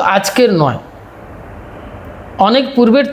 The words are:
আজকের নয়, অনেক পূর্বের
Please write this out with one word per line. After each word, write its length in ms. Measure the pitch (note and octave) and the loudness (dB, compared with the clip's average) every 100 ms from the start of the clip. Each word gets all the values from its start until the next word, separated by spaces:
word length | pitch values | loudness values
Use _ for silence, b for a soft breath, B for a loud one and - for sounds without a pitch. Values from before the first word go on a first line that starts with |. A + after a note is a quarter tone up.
| - G3 | 2 0
আজকের 340 | - - A#3+ F3 | 0 2 4 4
নয়, 180 | C#3+ A2+ - - - - - - - - - - - - - - - - F#3+ | 2 -2 -10 -20 -20 -20 -18 -18 -18 -18 -18 -16 -16 -16 -16 -18 -12 0 2
অনেক 180 | B3+ C4+ - | 2 2 2
পূর্বের 320 | A3+ B3+ C#4 | 4 4 2